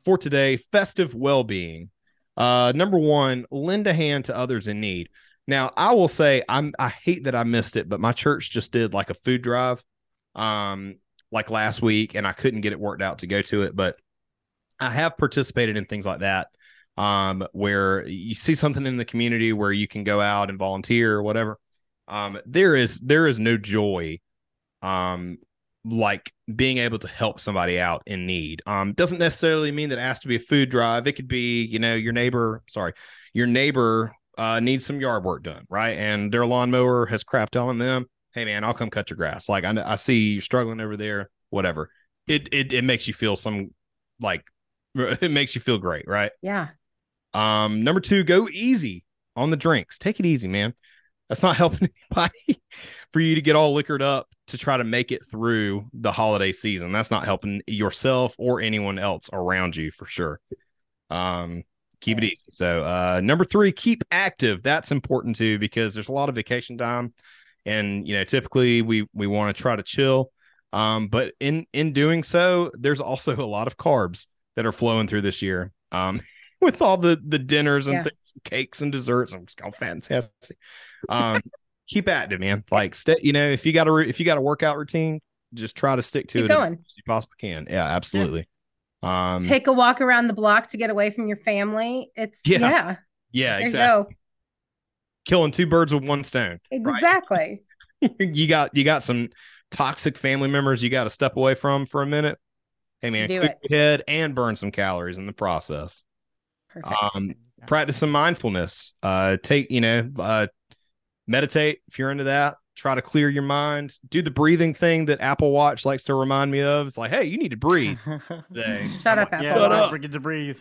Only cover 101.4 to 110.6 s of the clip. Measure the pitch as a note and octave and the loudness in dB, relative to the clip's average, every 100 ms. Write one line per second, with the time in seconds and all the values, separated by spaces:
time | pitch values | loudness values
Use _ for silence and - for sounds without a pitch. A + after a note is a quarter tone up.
101.4 | C3 C3 C#3 C#3 C#3 C#3+ C#3 D3 D3+ - | 2 2 0 0 -2 -2 -2 0 -2 -4
102.4 | _ _ _ _ _ _ A#2+ A2 G#2+ F#3 | _ _ _ _ _ _ -4 -2 -2 0
103.4 | D#3 - C#3 D3 D3+ D3 - D3+ D#3+ C3 | -2 -2 0 4 4 2 0 -2 -2 -2
104.4 | A#2+ G#2+ G2+ G2+ G2 F2+ F2 F2+ G2 - | -2 -2 -4 -2 -2 -2 -6 -8 -10 -4
105.4 | G2 D#2+ - D2 D#2+ - _ _ _ _ | -2 -2 -4 -8 -10 -16 _ _ _ _
106.4 | _ _ _ E3+ - G#2+ G#2 G2 G2 - | _ _ _ -14 -6 -2 -2 -2 -6 -10
107.4 | _ _ - D3+ D3 C#3 D#3 D3 D#3+ E3+ | _ _ -2 0 0 0 0 2 2 0
108.4 | A#2+ F#2+ F2 - - - F#2+ F#2+ F#2+ F#2+ | -2 -2 -4 -8 -12 -6 -2 2 2 0
109.4 | - C#3+ C3+ B2+ A2+ A#2 A#2+ C#3 G2 A2 | 2 0 2 0 2 2 0 -4 -2 0
110.4 | G#2 - | 0 -6